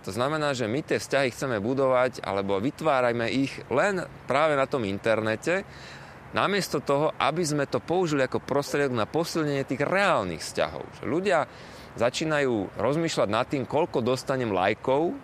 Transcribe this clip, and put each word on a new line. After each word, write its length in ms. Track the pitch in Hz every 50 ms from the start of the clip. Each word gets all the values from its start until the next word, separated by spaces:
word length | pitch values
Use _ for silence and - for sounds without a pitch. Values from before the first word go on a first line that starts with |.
| -
To 60 | 98 95
znamená, 400 | 110 123 143 156 156 151 143 139
že 160 | 120 123 104
my 160 | 117 147 160
tie 160 | - 143 113
vzťahy 320 | - - - 135 139 127 117
chceme 240 | - 151 135 120 104
budovať, 640 | 95 117 135 131 135 131 131 123 127 127 120 -
alebo 400 | - - 98 98 98 98 101 95
vytvárajme 680 | 101 139 - - 156 160 139 131 123 120 117 120 113 113 98
ich 240 | 131 139 131 - - - - 117
len 320 | 135 170 202 196 180 156 - - - - -
práve 240 | 123 139 156 160 147
na 160 | 135 135 135
tom 160 | - 135 113
internete, 800 | 98 98 98 - 113 110 110 110 110 110 107 - 160 175 190 202 - - - - - - - - - - - - -
namiesto 460 | - 107 123 160 202 202 170 - - 151
toho, 320 | - - 139 139 151 151 -
aby 240 | - - 131 156 170
sme 240 | 180 147 151 147 139
to 160 | - - 123
použili 420 | - - 160 185 185 160 151 139 131
ako 200 | 127 - 110 -
prostriedok 500 | - 127 139 143 - - 147 143 139 123
na 160 | 117 104 -
posilnenie 560 | - 151 170 - - 170 156 147 143 139 131
tých 160 | - 139 -
reálnych 640 | 143 139 - 190 202 190 160 127 101 90 82 78 -
vzťahov. 400 | - - - 80 76 - 67 - - - -
Že 20 | - 101
ľudia 300 | 127 170 190 202 180 156 131 - - - - - - - - - -
začínajú 800 | - 110 123 - - 156 156 156 147 143 131 120 107 92 - -
rozmýšľať 520 | 98 98 120 147 165 165 160 - 156 127 95
nad 160 | 104 113 127 -
tým, 140 | - 139 120
koľko 380 | - - 143 175 - - 147 113
dostanem 480 | 117 131 127 - - 135 131 123 113
lajkov 640 | 98 90 90 101 110 - - - 131 143 160 180 269 277